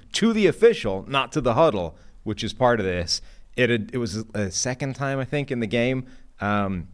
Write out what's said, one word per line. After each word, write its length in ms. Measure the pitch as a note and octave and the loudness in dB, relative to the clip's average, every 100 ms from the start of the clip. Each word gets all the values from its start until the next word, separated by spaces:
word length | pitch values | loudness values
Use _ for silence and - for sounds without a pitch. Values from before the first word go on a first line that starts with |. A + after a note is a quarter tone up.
| - | -10
to 200 | - A3+ | 0 2
the 140 | A3 F3+ | 4 2
official, 580 | - A#3 E3+ A2 F#2+ G#2 | 6 4 4 -2 -4 -2
not 220 | C#3 B2 | -2 -2
to 80 | D#3 | 0
the 140 | B2 | 2
huddle, 420 | A2+ D#3+ G#2+ E2 - - - | 4 4 2 -4 -8 -18 -10
which 180 | G#2+ G#2 | -8 -6
is 80 | A2 | -6
part 280 | - B2 A#2 | 2 2 2
of 60 | F#2+ | 0
this. 340 | F2 F2 - - - - - | -2 -2 -6 -8 -20 -8 0
It 140 | A#2+ | 2
had, 200 | A#2 G2+ | 2 -2
it 60 | B2+ | -4
was 260 | A2+ G#2+ A2 | -4 -6 -6
a 160 | G#2+ G2 | -4 -4
second 440 | - B2 B2+ C#3 B2+ | -2 -4 -4 -6 -4
time, 220 | C#3 C3+ | -4 -4
I 60 | |
think, 260 | B2+ D3 C#3 | -2 -4 -2
in 100 | A#2+ | -2
the 60 | A2 | 0
game, 400 | A#2+ B2 C3 B2+ - - - | 0 2 0 -6 -14 -20 -6
um, 480 | G2+ G#2 G2 F#2 D#2+ | -2 0 0 -4 -8